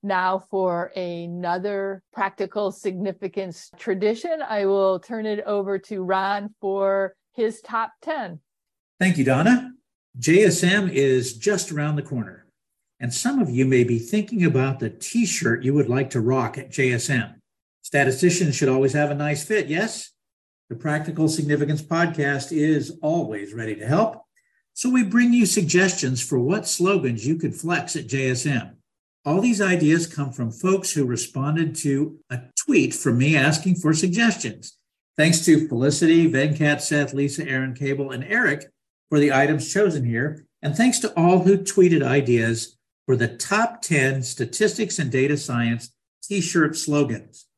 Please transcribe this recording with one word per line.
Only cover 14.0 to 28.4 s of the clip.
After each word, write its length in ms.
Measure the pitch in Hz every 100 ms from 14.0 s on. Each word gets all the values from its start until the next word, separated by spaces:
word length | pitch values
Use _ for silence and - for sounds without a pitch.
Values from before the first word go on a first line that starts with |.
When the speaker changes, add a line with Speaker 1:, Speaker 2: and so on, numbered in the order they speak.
| - 214 202 233
Speaker 2:
about 340 | 170 131 135 139
the 120 | 110
T-shirt 760 | - - - 117 - 117 117
you 80 | 127
would 160 | 143 123
like 220 | 127 131
to 100 | 127
rock 380 | 113 131 117 -
at 120 | 131
J 220 | - 127
S 160 | 120 123
M. 320 | 127 113 - _ _ _ _
Statisticians 760 | - 143 139 127 180 170 170
should 140 | 131 135
always 240 | 131 135
have 180 | 147 147
a 40 |
nice 280 | 143 147 147
fit, 260 | - 214 139
yes? 420 | 156 220 - - _ _ _ _ _ _
The 80 | 123
Practical 520 | 156 151 156 165 156
Significance 520 | - 143 147 143 151
Podcast 720 | - 165 170 165 139 139 -
is 460 | 160 151 151 123 -
always 540 | 151 170 110 104 101
ready 200 | 110 113
to 120 | 104 107
help, 360 | 165 226 - _ _ _ _ _
so 160 | - 254
we 120 | 254
bring 300 | 208 226 240
you 140 | 240 196
suggestions 760 | - 160 175 190 180 135 127
for 180 | - 135
what 300 | 123 208 -
slogans 580 | - 180 196 131 113 113
you 100 | 165
could 180 | 120
flex 420 | - 165 170 - 156
at 100 | 120
J 260 | 131 131
S 120 | 123